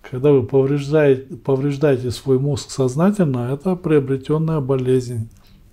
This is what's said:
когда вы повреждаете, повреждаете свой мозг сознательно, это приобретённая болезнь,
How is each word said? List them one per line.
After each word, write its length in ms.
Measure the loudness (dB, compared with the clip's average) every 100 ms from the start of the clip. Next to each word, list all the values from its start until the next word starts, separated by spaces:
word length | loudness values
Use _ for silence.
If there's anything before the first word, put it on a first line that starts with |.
| -10
когда 220 | -2 4
вы 140 | 4
повреждаете, 880 | 4 2 2 -2 0 2 4 2 -2
повреждаете 760 | -10 -4 -2 -2 0 0 2 -2
свой 260 | -6 0 0
мозг 320 | 0 -4 -6
сознательно, 800 | -4 -2 2 0 2 0 0 -4
это 220 | -4 -4
приобретённая 840 | -4 2 0 2 -4 -2 -2 0 -2
болезнь, 680 | -2 -2 2 0 0 -8 -10 -14 _ -20 -20